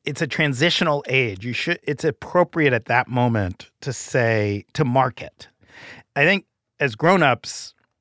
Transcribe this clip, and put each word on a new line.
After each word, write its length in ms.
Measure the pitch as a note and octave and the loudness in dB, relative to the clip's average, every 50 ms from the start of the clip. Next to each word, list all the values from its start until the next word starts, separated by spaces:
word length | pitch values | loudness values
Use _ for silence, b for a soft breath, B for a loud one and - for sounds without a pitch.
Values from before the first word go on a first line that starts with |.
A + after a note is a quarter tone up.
| - | -6
it's 160 | - D3 - | -8 -6 -4
a 60 | E3 C#3 | -4 -4
transitional 760 | - - D#3+ D3 C3+ A#2+ D3 F3 E3+ - F#3 E3 D3 C#3+ C#3 - | -2 0 0 0 0 2 2 2 2 2 0 0 0 -2 -2 0
age. 380 | B2+ C3 C3 A2+ G2 F2+ G2+ | 0 0 0 0 -4 -6 -8
You 80 | B2 B2 | -8 -6
should, 260 | - - - F3 - - | -6 -2 -4 -4 -4 -4
it's 200 | - D3 - - | -6 -6 -2 -2
appropriate 680 | D#3+ - - - - - F3 F3 - - E3+ D#3 C#3+ B2 | -2 -2 -4 -6 -2 2 2 2 2 2 0 2 2 2
at 120 | A2+ - | 2 0
that 220 | - A#2+ A#2+ B2+ - | 0 0 0 0 0
moment 640 | B2 B2 B2 B2 A#2 A2 G2 F2+ E2+ - - - _ - | 0 2 2 2 2 2 0 -2 -4 -8 -14 -20 _ -14
to 120 | - D3 B2 | -10 -10 -8
say, 720 | - - - - C#3+ A#2+ A2+ A2+ A2 G#2 G#2 G2+ G2+ - _ - | -8 -8 -2 0 2 2 2 2 2 0 0 -2 -4 -8 _ -4
to 100 | - D#3 | -2 -2
mark 380 | B2 A#2+ C3+ C3 A#2+ - - | 0 2 2 2 0 -2 -8
it. 260 | - D#2+ _ - - - _ _ B B B B B B B B B B - | -16 -16 _ -20 -20 -20 _ _ B B B B B B B B B B -2
I 100 | C#3 C#3+ | 2 2
think 200 | E3 G3 G3 - _ _ _ _ _ _ - | 4 2 2 -2 _ _ _ _ _ _ -4
as 160 | D3 C3+ G#2+ | -4 -4 -2
grown-ups, 760 | - D3+ E3 G3 F#3+ D#3+ C#3 A#2+ A#2 - - - - - - - _ _ _ _ _ | 0 2 4 4 4 4 4 2 0 -4 -12 -14 -14 -14 -16 -18 _ _ _ _ _